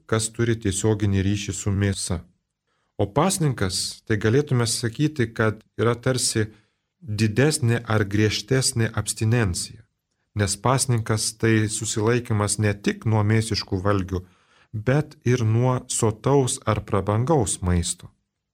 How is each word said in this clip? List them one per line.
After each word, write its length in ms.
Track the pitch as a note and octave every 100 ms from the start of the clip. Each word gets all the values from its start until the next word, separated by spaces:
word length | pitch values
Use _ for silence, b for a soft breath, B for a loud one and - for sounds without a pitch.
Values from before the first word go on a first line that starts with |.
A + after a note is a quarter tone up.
| -
kas 220 | A2 -
turi 220 | - A#2+ A2+
tiesioginį 640 | G2+ F#2 A2 G#2 G#2 G2 F#2+
ryšį 260 | G2+ -
su 220 | - G#2+ G2
mėsa. 420 | G2+ G2 - F2 - _ _ _ _ _ _ -
O 60 | G2+
pasninkas – 960 | C#3+ F#3 F#3 D3+ A2+ F#2 - - -
tai 160 | - G#2
galėtume 480 | G#2+ C3 C#3+ B2 A#2
sakyti, 640 | - A#2 A#2 D3+ D3+ A2+
kad 320 | A#2 A2 G#2+ - -
yra 180 | A2+
tarsi 540 | A#2 C3 B2 - A2+ G#2 B B B B _
didesnė 800 | D#3 G#2+ A2 G#2+ D3 D#3 A2+ A#2 -
ar 220 | A2 G2+
griežtesnė 800 | G#2 G#2+ - - C3 C3 A#2 A2+
abstinencija, 960 | G#2+ - - A2 A#2+ G2+ F2 - - - _ _ _ _ G#2
nes 200 | G2+ -
pasninkas – 800 | A#2 C3 - A#2 A2+ G#2+ - -
tai 300 | A2+ A2 G#2+
susilaikymas 920 | - G#2+ A2 G#2+ B2 B2 G#2+ G#2 -
ne 140 | G#2
tik 320 | G2+ G3+ G3+ A2+
nuo 180 | A2
mėsiškų 560 | G#2 A2 A2 G2 - G2
valgių, 380 | G2+ G2+ F#2 F2+ b b b b b
bet 440 | A2 A#2 C#3+ D#3 - A#2+
ir 180 | B2
nuo 360 | A2 A2+ B2+ B2 -
sotaus 720 | - A2 G#2 C3 C#3 B2 - -
ar 180 | G2+ -
prabangaus 720 | G2 G2 G#2+ C3 D3+ G2+ -
maisto. 500 | F2+ F2 E2+ - - _ _ _ _